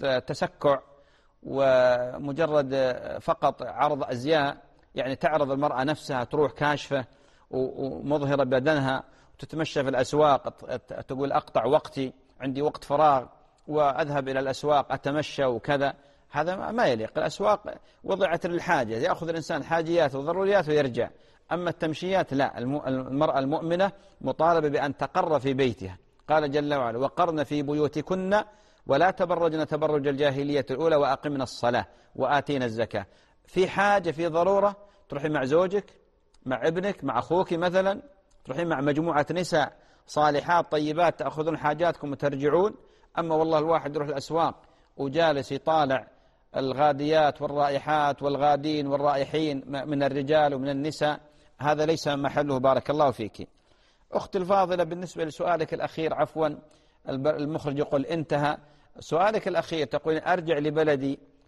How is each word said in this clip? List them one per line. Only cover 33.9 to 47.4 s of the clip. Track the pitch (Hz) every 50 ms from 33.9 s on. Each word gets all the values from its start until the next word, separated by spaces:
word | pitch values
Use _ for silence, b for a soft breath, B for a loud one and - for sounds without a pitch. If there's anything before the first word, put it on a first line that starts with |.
| 202 202 175 165
في | 143 156 170
ضرورة، | 170 156 165 175 190 196 196 202 202 196 - B B B B B _
تروحي | 139 139 147 156
مع | 151 147 135
زوجك، | 127 151 170 185 180 196 202 196 - _ _ _ _ _ _ _ _ _ _ _
مع | 131 127 113 127
ابنك، | 160 165 185 185 202 190 - 139
مع | 135 113 123
أخوك | 120 - 160 185 180 - 175
مثلا، | 165 175 180 175 190 190 196 202 - - - _ _ _ _ _ - -
تروحين | - 131 170 175
مع | 165 156 131
مجموعة | 139 147 139 151 165 170 143 147 143 -
نساء | 160 180 175 - 175 151 - - - b b b b b b
صالحات | - - 151 151 151 143 139 - 156 175 170 160 -
طيبات | 160 156 151 151 151 165 175 160 - -
تأخذون | 147 135 139 156 151 165 156
حاجاتكم | 131 135 151 151 151 170 170 - - 151 143
وترجعون. | 139 - 143 143 143 135 143 147 143 170 196 214 214 - b b b b b b b -
أما | 170 160 156
والله | 156 160 160 160 151
الواحد | 151 165 165 147 135 143 143
يروح | 151 143
الأسواق | 147 143 139 - - 156 165 160 131 110 - b b b b b b b
وجالس | - 139 139 135 165 165 160 147 139 127 -
يطالع | 139 131 - 160 160 156 147 131 135 117 104 - b b b b b b b b -
الغاديات | 139 135 131 127 131 151 147 143 135 147 151 156 156 151 143 135 -